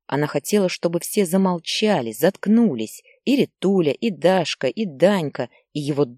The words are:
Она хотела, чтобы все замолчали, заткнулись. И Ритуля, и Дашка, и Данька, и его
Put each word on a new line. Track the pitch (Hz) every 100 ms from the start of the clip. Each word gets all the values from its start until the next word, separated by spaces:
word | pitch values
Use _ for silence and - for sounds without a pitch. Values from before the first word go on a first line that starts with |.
| -
Она | 139 147
хотела, | - - 208 180
чтобы | - 175 170
все | - 214
замолчали, | 180 190 190 175 - - 214 180 117
заткнулись. | 110 170 - 196 226 226 123 110 - _ _
И | - 269
Ритуля, | - _ 185 196 156
и | - 233
Дашка, | 147 170 190 156 - 131
и | -
Данька, | 208 135 180 202 147 - 123 _ _
и | 147
его | 143 139 135